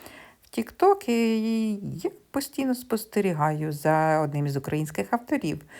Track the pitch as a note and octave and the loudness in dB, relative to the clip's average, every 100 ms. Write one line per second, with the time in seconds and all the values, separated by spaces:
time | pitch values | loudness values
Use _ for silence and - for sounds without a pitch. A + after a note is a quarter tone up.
0 | - - - _ _ - A3+ - F#4 G4 | -20 -20 -20 _ _ -8 -6 2 4 4
1 | - A#3 A3+ A3 A3 A3+ A3 G3+ G3 C#3 | 2 2 2 2 0 0 0 -2 -6 -6
2 | F#4+ - _ C#4 C#4 - C4+ B3 - A3 | -8 -8 _ -6 -6 -2 -2 -2 -2 -4
3 | - G#3 G3 D#3 D3+ D3+ D#3 C#3+ D#3 D#3 | -2 0 0 2 2 2 -2 0 2 4
4 | D#3 D#3 D3+ C#3+ C#3+ C#3 - D3+ D3+ - | 4 2 2 0 0 -2 -2 -4 -2 -4
5 | G3 A#3+ A#3+ D4 D#3 D3+ - | -2 -4 -2 -2 -2 -6 -10